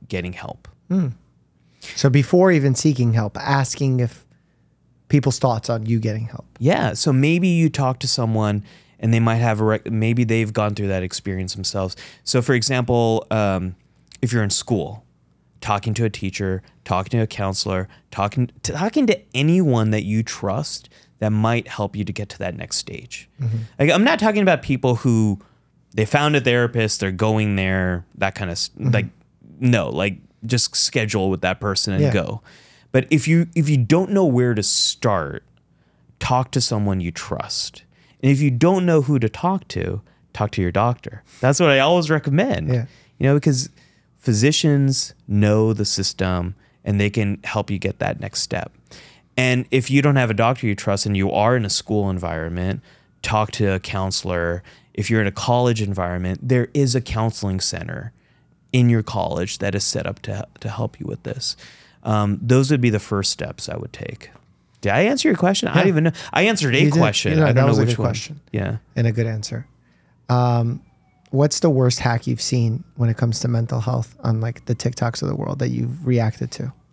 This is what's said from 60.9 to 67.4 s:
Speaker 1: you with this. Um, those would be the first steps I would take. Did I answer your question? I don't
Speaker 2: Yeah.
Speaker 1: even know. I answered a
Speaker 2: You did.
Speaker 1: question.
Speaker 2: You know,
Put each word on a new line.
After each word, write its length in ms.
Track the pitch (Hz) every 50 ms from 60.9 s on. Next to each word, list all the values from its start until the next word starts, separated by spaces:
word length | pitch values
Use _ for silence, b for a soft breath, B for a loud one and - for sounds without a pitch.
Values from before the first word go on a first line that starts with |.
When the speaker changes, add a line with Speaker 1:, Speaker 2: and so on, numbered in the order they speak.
| - -
Speaker 1:
you 80 | - -
with 160 | - - -
this. 320 | - - 131 - - - - B B B B B B B B B
Um, 340 | 110 107 107 104 101 101 -
those 280 | - 117 127 131 135 135
would 120 | 151 131
be 80 | 123 120
the 80 | 107 101
first 320 | - - 107 98 95 -
steps 360 | - - - - - - - -
I 100 | - -
would 160 | - - -
take. 360 | - - - - - - - - - _ _ _ _ _ _ _ _
Did 100 | - 98
I 100 | 101 139
answer 260 | 185 226 285 262 - 320
your 100 | 180 -
question? 320 | - 185 202 - - -
I 40 | -
don't 80 | 165 -
Speaker 2:
Yeah. 40 | 202
Speaker 1:
even 140 | 175 151 160
know. 60 | 165 165 B B B
I 120 | B 151 185
answered 320 | 220 220 165 151 131 117
a 40 | 139
Speaker 2:
You 60 | - 151
did. 20 | 143
Speaker 1:
question. 380 | 165 160 107 107 - - 101
Speaker 2:
You 60 | -
know, 40 | 156